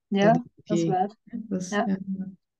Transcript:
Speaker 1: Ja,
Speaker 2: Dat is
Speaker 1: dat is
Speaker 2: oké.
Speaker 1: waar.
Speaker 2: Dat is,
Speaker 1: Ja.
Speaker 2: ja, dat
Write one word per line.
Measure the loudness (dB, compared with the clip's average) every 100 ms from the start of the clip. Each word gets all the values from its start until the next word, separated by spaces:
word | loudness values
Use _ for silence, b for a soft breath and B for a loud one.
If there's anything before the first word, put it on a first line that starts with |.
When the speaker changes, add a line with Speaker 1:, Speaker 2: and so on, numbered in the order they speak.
| _
Speaker 1:
Ja, | 4 4
Speaker 2:
Dat | 4 0
is | -14
Speaker 1:
dat | -4 0
is |
Speaker 2:
oké. | 2
Speaker 1:
waar. | 0 -2 -4
Speaker 2:
Dat | -14 -14 -6 -6
is, | -4
Speaker 1:
Ja. | -2 0
Speaker 2:
ja, | -2 -4
dat | -6 -8 -12 _ _